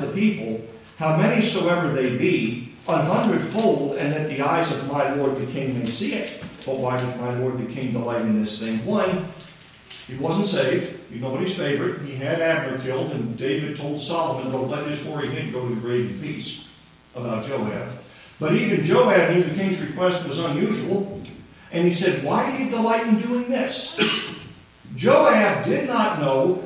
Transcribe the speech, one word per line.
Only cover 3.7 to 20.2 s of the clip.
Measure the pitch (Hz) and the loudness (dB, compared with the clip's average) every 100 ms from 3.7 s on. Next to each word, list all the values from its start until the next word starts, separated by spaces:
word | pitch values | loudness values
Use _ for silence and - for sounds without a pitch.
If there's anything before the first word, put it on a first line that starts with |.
| 139 139 - | 4 0 -2
and | 147 | -2
that | 156 151 | 0 -2
the | 135 | -2
eyes | 147 165 156 | 0 2 0
of | 139 139 | -2 -2
my | 143 139 139 | 0 0 2
lord | 131 135 | 0 0
the | 123 | -2
king | 143 131 120 | -4 -2 -2
may | 113 | -2
see | - 208 | -2 -2
it. | 220 - - - - - | -2 -4 -8 -14 -10 -6
But | 135 | -2
why | 123 127 | 0 0
does | 123 120 | -2 -4
my | 123 123 | -4 -2
lord | 127 123 | -2 -2
the | 110 | -4
king | - 127 | -4 -2
delight | 120 120 117 | -2 -2 0
in | 110 107 | 2 2
this | 104 - | 0 -2
thing? | 113 110 123 | -2 -2 0
One, | 208 185 180 - - - - - - - - - | 2 2 0 -4 -12 -18 -20 -20 -20 -18 -16 -12
he | 131 | -4
wasn't | 160 196 208 | 0 2 2
saved. | 180 - - - - - | 2 2 0 -2 -10 -12
He's | 117 | -8
nobody's | 131 - 185 170 | -4 -2 -2 -2
favorite. | 143 139 - - | -2 0 -2 -4
He | 143 131 | -8 -6
had | 143 165 | -2 0
Abner | 165 156 131 131 | 2 0 -2 -4
killed, | 127 - - | -4 -2 -2
and | 120 - - | -4 -4 -4
David | - 156 147 127 | -2 -2 -4 -6
told | 147 151 | -6 -6
Solomon, | - 170 165 131 135 | -4 -2 -2 -2 -4
"Don't | 127 131 | -2 -2
let | 147 151 | -4 -4
this | 147 | -6
hoary | - 147 - | -6 -6 -4
head | - - | -4 -6
go | 127 123 | -4 -4
to | 110 | -4
the | |
grave | 120 123 107 | -2 -2 -2
in | - | -4
peace," | - - - - - - - - - 127 | -8 -8 -8 -12 -14 -20 -20 -20 -16 -8
about | 120 107 139 | -4 -4 -4
Joab. | 135 104 92 - - - - - - | -2 -2 -4 -6 -10 -16 -20 -18 -4
But | 151 | 2
even | - 208 170 | 2 4 2
Joab | 156 - 214 185 170 | 4 6 8 6 6
knew | 180 | 4
the | 160 185 | 2 2
king's | 190 175 | 0 0
request | - - 180 175 | -4 0 0 0